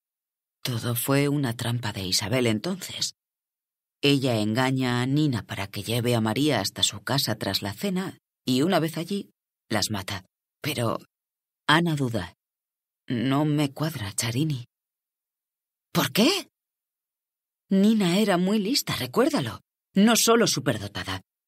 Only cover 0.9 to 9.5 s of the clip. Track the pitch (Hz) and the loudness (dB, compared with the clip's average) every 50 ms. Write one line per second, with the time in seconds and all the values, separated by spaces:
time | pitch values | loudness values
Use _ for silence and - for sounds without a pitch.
0.9 | 117 120 - - 139 139 143 143 143 147 135 120 113 - - 117 120 120 113 104 | -4 -2 0 2 2 2 2 2 0 0 -2 -2 -4 -4 -4 -4 -4 -4 -4 -6
1.9 | - 101 95 92 92 - 101 92 120 131 123 113 107 107 - - 196 185 - - | -6 -6 -4 -2 -2 -2 0 0 0 2 2 2 0 0 -2 -4 -6 -6 -8 -12
2.9 | - - - - - _ _ _ _ _ _ _ _ _ _ _ _ _ _ _ | -8 -8 -8 -8 -8 _ _ _ _ _ _ _ _ _ _ _ _ _ _ _
3.9 | _ _ - 143 143 135 127 131 117 107 104 107 110 127 131 131 135 131 131 123 | _ _ 2 2 4 4 2 0 0 0 0 0 0 2 2 2 0 0 0 0
4.9 | 123 123 123 131 139 151 156 147 120 98 - - 113 - 98 - - 104 95 104 | 0 0 0 0 2 2 2 2 0 -2 -4 -6 -8 -8 -8 -8 -10 -10 -6 -4
5.9 | 113 123 113 123 120 113 110 110 110 127 147 156 131 104 95 - - - - - | -4 -2 0 0 0 2 0 0 0 0 0 0 0 0 -2 -4 -2 -2 -2 -2
6.9 | - 101 - - 123 139 - - 107 - - 101 95 - 101 98 101 - 202 202 | -2 -6 -4 -2 -2 0 0 -2 -4 -4 -4 -4 -4 -4 -6 -6 -6 -6 -4 -4
7.9 | 185 185 190 175 - - _ _ _ _ _ 127 127 127 147 185 196 160 156 160 | -2 -2 -4 -6 -10 -14 _ _ _ _ _ 0 0 2 2 2 2 2 0 0
8.9 | 160 160 165 - 202 196 - - _ _ _ _ | -4 -6 -6 -6 -6 -6 -8 -10 _ _ _ _